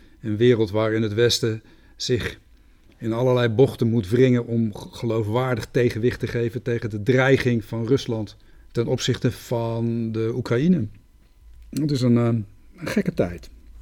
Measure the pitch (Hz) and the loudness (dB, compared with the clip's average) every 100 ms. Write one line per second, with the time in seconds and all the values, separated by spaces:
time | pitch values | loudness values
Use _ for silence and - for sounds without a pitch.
0 | - - 110 104 120 113 107 107 110 110 | -20 -12 -6 2 4 4 2 0 0 0
1 | 113 104 120 - 117 110 - - - - | -2 2 0 2 -2 -6 -10 -20 -20 -10
2 | - 120 80 - _ _ _ _ _ - | -4 -2 -4 -10 _ _ _ _ _ -10
3 | 113 113 127 123 120 110 131 107 117 117 | -6 -2 2 2 2 4 4 4 0 0
4 | 92 120 131 123 117 117 113 - - - | 2 4 4 4 0 -2 -2 -4 -14 -8
5 | 120 110 104 117 127 - - 139 120 110 | -4 -2 0 0 0 -2 -2 0 0 2
6 | 120 - 113 120 117 120 - 117 110 104 | -2 -2 -4 -4 -4 -4 -4 -4 -4 -4
7 | 104 127 131 135 127 117 - 113 110 135 | 2 4 4 4 4 0 -2 -6 0 0
8 | - 113 101 - - - - - 117 127 | 0 -6 -6 -12 -20 -20 -8 -4 -2 -2
9 | - 120 127 - - 120 117 117 117 117 | -2 -2 -2 -4 -4 -4 -2 -2 -2 -2
10 | 113 110 113 120 - 120 160 175 104 - | -4 -4 -4 -4 -2 0 2 2 0 -10
11 | - - _ _ - - - 135 147 139 | -20 -20 _ _ -20 -20 -10 -4 -2 0
12 | 123 120 117 117 101 - - - 156 - | 4 4 4 0 -4 -12 -20 -12 -6 -2
13 | 185 - 95 87 - - - - | -2 0 -2 -4 -16 -20 -20 -20